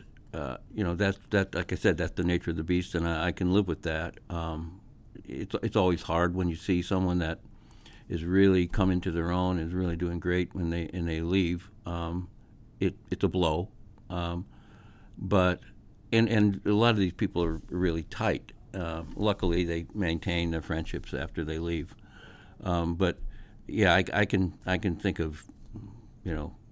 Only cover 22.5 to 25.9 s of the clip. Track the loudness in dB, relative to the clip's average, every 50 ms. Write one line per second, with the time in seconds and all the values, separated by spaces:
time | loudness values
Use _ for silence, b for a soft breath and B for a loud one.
22.5 | B B -4 -2 0 0 0 0 0 2 2 2 2 0 -4 B B B B B
23.5 | B B -12 -6 0 2 4 6 6 6 4 2 0 0 2 2 2 2 0 0
24.5 | -2 -6 -4 -2 -2 0 0 -2 -2 0 -2 -2 -2 0 -2 -4 -4 -8 -14 -20
25.5 | -20 -20 -18 -16 -16 -14 -14 -14